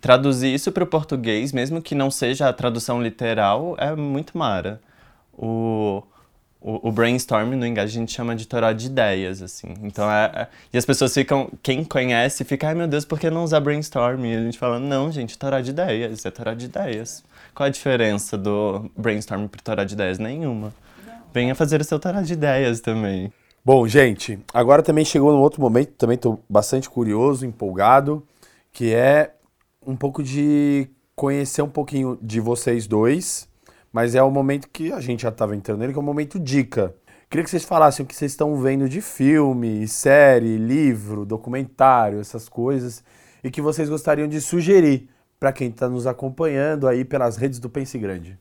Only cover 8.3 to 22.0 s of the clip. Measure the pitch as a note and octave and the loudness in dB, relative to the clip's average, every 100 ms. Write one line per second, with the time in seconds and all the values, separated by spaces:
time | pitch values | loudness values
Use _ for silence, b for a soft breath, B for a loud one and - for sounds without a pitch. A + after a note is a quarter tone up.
8.3 | A#2 A2 A#2+ A2+ A2 B2 C3+ G#2+ F#2+ F#2 | -8 -6 -2 0 0 -4 0 0 0 -4
9.3 | F#2+ F2+ - E2+ F2 G#2 G2+ G#2 G#2+ G#2+ | -8 -14 -16 -16 -14 -12 -4 0 2 0
10.3 | - - b b A#2+ A#2+ C3+ - - C3 | -2 -10 b b -4 0 0 2 0 0
11.3 | C#3 C3 - - C3 D#3 D3 B2+ A#2 B2 | 0 -2 -8 -4 -4 -2 -2 0 2 0
12.3 | - B2+ C#3 D3+ D#3+ E3+ D3 D3 D#3 E3 | -2 -6 -4 -2 -2 -2 -2 -2 -4 -2
13.3 | E3 E3+ D3+ C#3+ D3 D#3 C3+ A#2+ B2+ A#2+ | -2 0 2 2 -2 -4 -2 0 0 -4
14.3 | A2+ A2+ A#2 B2 A#2+ C#3 C3+ C#3+ D#3 A2+ | -2 -4 -4 -4 -2 -2 -2 -2 -6 -10
15.3 | - C#3 C3+ B2 C#3 F#3 A2 A#2 A2 G#2+ | -8 -4 -4 -4 -4 -2 -2 -4 -8 -10
16.3 | - A#2 A#2 B2 - G3 G#2+ A#2 - _ | -8 -8 -8 -10 -8 -6 -8 -10 -16 _
17.3 | b b - C#3+ C3+ C#3+ B2+ A2+ G2+ - | b b -4 -4 -2 -2 0 2 0 -4
18.3 | G#2+ G2 G#2 G#2 G2 G#2+ - A2+ G#2+ G2+ | -6 -2 -2 -2 -4 -8 -6 -4 -4 -6
19.3 | G2+ G#2 - - G#2+ G2 G#2 F#2+ F#2 A2 | -8 -8 -12 -8 -4 -4 -4 -4 -4 -6
20.3 | C#3+ D#3+ A2+ G#2+ - B B B B - | -6 -6 -6 -10 -14 B B B B -8
21.3 | B2+ B2 C3 D#3 D3+ D3+ D#3 | -2 -2 0 0 0 0 -4